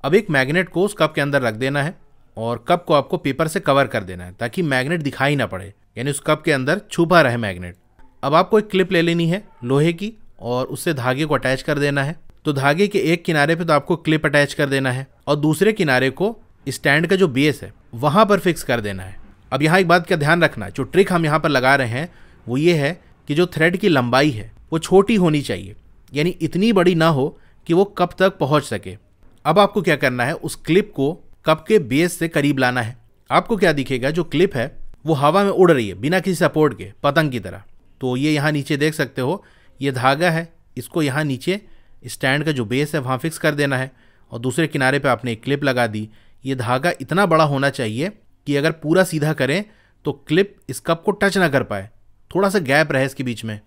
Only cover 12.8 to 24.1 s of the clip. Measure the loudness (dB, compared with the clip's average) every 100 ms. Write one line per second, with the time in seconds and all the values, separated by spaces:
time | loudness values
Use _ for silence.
12.8 | 2 2 0 0 0 0 2 0 2 0
13.8 | 2 -2 0 0 2 2 0 -2 -2 0
14.8 | -2 -4 -8 _ -4 0 2 2 2 2
15.8 | 0 2 0 0 -4 -4 -20 _ -10 -4
16.8 | 0 2 2 2 2 2 0 0 -10 -20
17.8 | _ -2 2 4 4 4 2 -2 -2 -2
18.8 | -2 -8 -12 -16 -20 -20 -6 0 4 4
19.8 | 4 2 2 0 2 2 2 -2 -10 -6
20.8 | 0 2 2 2 2 0 0 2 4 2
21.8 | 2 -4 -8 -12 -20 -18 -6 0 2 2
22.8 | 0 -4 -18 _ -4 0 0 2 0 2
23.8 | 2 2 2